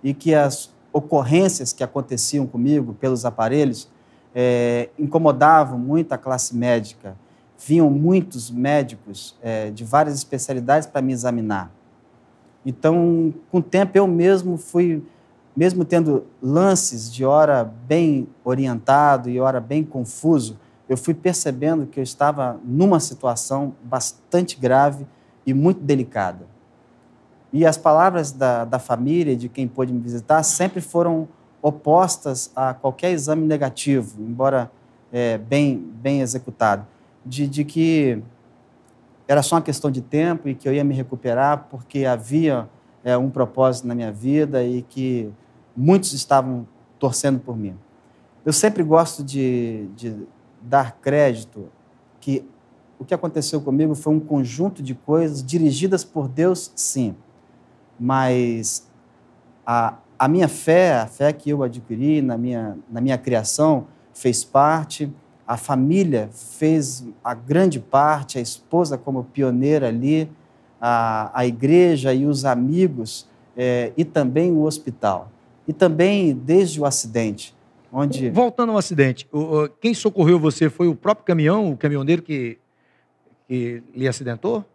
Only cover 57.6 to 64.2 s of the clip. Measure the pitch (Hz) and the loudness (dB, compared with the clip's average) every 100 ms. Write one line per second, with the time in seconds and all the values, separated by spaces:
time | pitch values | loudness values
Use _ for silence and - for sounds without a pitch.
57.6 | _ _ _ _ 120 135 131 127 120 113 | _ _ _ _ -2 0 2 2 0 -2
58.6 | 107 - _ _ _ _ _ _ _ _ | -6 -8 _ _ _ _ _ _ _ _
59.6 | - 120 113 - _ _ 131 170 165 - | -2 0 0 -4 _ _ 2 4 2 0
60.6 | - 165 185 131 110 - 143 147 147 147 | 2 4 6 2 -2 0 0 0 -4 -2
61.6 | 131 120 113 113 139 156 131 117 123 120 | -2 -6 -10 -4 0 2 0 -2 -4 -4
62.6 | 110 90 - 117 131 127 127 120 107 - | -6 -10 -12 -4 -2 -2 0 -2 -2 0
63.6 | 151 127 - _ _ - | 2 2 -2 _ _ -4